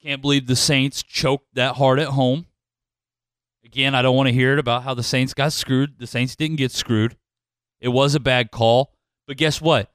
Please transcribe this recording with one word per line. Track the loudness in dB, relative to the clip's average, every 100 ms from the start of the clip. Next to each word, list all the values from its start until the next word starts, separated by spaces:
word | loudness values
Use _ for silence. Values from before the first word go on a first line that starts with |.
Can't | -8 -4
believe | 0 0 2
the |
Saints | -2 2 0 0 -4
choked | -10 -4 -2 -2 _
that | -4 -4
hard | 2 2 2
at | 0
home. | 0 0 -2 -6 _ _ _ _ _ _ _ _ _ _ _
Again, | _ -2 0 2
I |
don't | 2
wanna | 4 2
hear | 2 2
it | 2
about | 0 -4
how | -4
the | -6
Saints | -2 -2 -2
got | -2 -4
screwed. | -2 -2 0 0 -6
The | -10
Saints | -4 -4 -4
didn't | -6 -2
get | -2
screwed. | -4 -2 0 0 -4 _ _ _ _ _ _
It | -2
was | 2 2
a | 2
bad | 2 0 -2
call. | 0 2 2 0 _ _ _ -16
But | -4
guess | -2 0
what? | 2 0 0